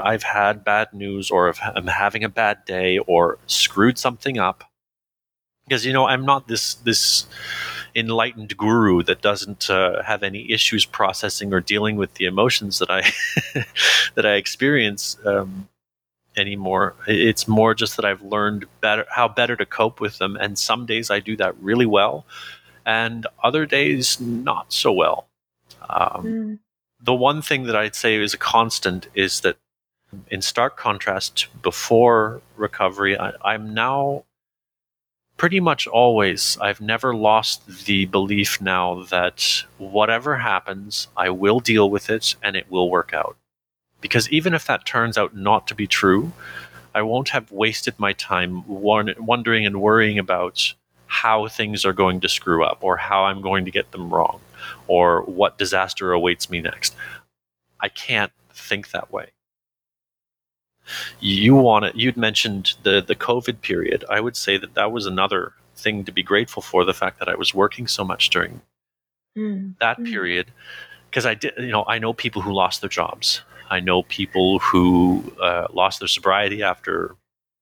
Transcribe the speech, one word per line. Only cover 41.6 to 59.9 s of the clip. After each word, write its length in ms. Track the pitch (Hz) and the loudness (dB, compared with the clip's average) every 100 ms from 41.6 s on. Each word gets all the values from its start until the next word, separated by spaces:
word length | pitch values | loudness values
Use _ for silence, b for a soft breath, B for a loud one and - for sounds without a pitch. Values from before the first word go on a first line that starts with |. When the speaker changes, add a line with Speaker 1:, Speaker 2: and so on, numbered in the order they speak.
Speaker 1:
deal 280 | 117 110 101 | 4 4 4
with 200 | 101 - | 2 -2
it 260 | 110 - - | -4 -2 -4
and 120 | 101 95 | -4 -4
it 120 | - | -4
will 200 | 92 90 | 0 2
work 240 | 90 - | 2 0
out. 240 | 80 - - _ _ _ _ _ _ | -4 -6 -8 _ _ _ _ _ _
Because 280 | - 120 - | -2 0 0
even 240 | 156 175 | 0 0
if 120 | 160 - | -2 -2
that 180 | 123 - | -4 -2
turns 320 | 123 117 110 | -2 0 0
out 180 | 98 104 | -2 -2
not 320 | 98 104 - | 0 0 0
to 80 | 110 | -6
be 120 | 101 | -4
true, 460 | - 98 98 165 - B B B B B | 2 4 4 2 -8 B B B B B
I 80 | 107 | -2
won't 260 | 110 120 139 | -2 -2 -2
have 220 | 135 110 | -4 -4
wasted 460 | 101 110 107 - 107 | -2 -2 -2 -6 -2
my 160 | 101 | -2
time 520 | 98 - 92 90 90 98 | -2 -2 -2 -2 -6 -10
won-, 480 | 95 104 107 107 104 | -2 2 2 2 -4
wondering 480 | 113 120 117 113 107 | -2 0 0 0 0
and 160 | 98 | 2
worrying 380 | 104 110 107 104 | 4 4 4 2
about 540 | 92 90 90 - - - _ _ - | 0 -2 -2 -2 -4 -6 _ _ -8
how 400 | - 113 110 107 | -2 2 2 0
things 380 | - 107 101 98 | -4 -4 -2 0
are 80 | |
going 260 | 95 95 92 | 2 2 2
to 80 | 90 | 0
screw 340 | - - 82 | -2 0 2
up 160 | 80 - | 2 0
or 160 | 95 90 | 0 -2
how 260 | - 98 98 | 0 0 0
I'm 160 | 98 | -2
going 240 | 95 98 92 | -2 -2 -2
to 60 | |
get 200 | 98 - | -4 -6
them 220 | 95 87 | -8 -2
wrong 280 | 85 82 - - B B B - | 0 0 -4 -16 B B B 2
or 340 | 87 87 85 | 4 6 4
what 340 | - 90 98 - | 0 0 0 0
disaster 540 | 95 95 95 - 92 | -2 0 -2 -4 -2
awaits 380 | 87 90 90 - | 0 0 -2 -4
me 120 | 87 | -6
next. 340 | 82 - - B B B _ _ _ _ _ - | -8 -6 -8 B B B _ _ _ _ _ -8
I 80 | 101 | -8
can't 420 | - - 117 101 _ _ | -8 -4 -2 -2 _ _
think 380 | - - 101 101 | -18 -8 -8 -6
that 200 | - - | -10 -8
way. 200 | 104 - _ _ _ _ _ _ | -10 -12 _ _ _ _ _ _